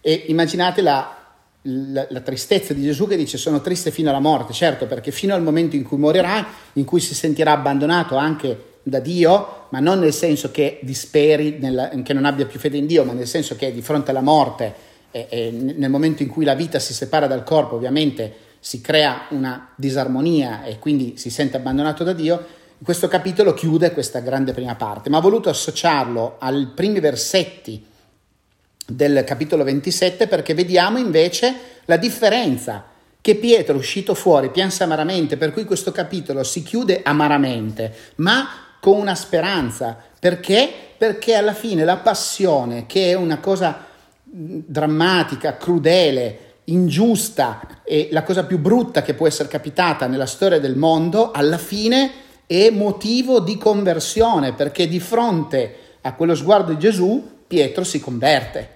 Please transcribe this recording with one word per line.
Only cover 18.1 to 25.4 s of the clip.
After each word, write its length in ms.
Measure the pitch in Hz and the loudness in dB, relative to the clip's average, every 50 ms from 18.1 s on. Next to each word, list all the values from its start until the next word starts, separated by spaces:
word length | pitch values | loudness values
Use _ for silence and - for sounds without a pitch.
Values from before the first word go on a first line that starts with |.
| - - 113 107 - - _ _ _ _ | -2 -4 -8 -8 -10 -18 _ _ _ _
si 220 | - - - 120 | -14 -12 -12 -10
crea 400 | 110 - 151 156 151 139 123 117 - - | -4 0 2 4 4 2 0 -4 -8 -8
una 400 | 151 135 135 131 127 123 - - _ | -4 -4 -4 -4 -6 -10 -16 -20 _
disarmonia 920 | - 139 139 131 139 131 131 127 127 147 170 170 151 135 120 110 104 139 | -6 -4 -2 -2 0 -2 0 -2 0 0 2 2 2 0 0 -4 -8 -10
e 140 | 120 104 110 | -12 -12 -6
quindi 380 | - 151 147 139 127 120 - | -2 0 0 0 0 -4 -8
si 140 | - - 120 | -10 -12 -10
sente 260 | - - 147 131 - | -4 -2 -2 -2 -2
abbandonato 480 | 131 127 131 131 139 147 156 151 - 170 | -4 -4 -2 -2 0 0 -2 -2 -2 -2
da 80 | 175 | -2
Dio. 220 | 185 165 156 160 170 170 170 - - - _ _ _ | -2 -2 0 0 0 -2 -2 -14 -20 -20 _ _ _
In 80 | _ - | _ -4
questo 240 | - 170 170 - 170 | -4 0 0 0 0
capitolo 460 | - 180 - 190 170 - 208 185 156 | 0 0 0 0 2 4 4 4 2
chiude 380 | - - 160 156 165 175 165 | 2 0 0 2 2 2 2
questa 260 | - 143 120 - - 127 | 0 -2 -6 -4 -6 -6
grande 340 | 120 127 135 135 135 131 | -4 -2 -2 -2 -2 -2
prima 220 | 123 127 127 120 117 | -2 -6 -6 -8 -6
parte, 340 | - 117 107 104 110 - 143 | -6 -6 -8 -8 -8 -4 0
ma 80 | 147 | 0
ho 60 | 160 | 4
voluto 260 | 170 196 214 226 | 4 4 2 4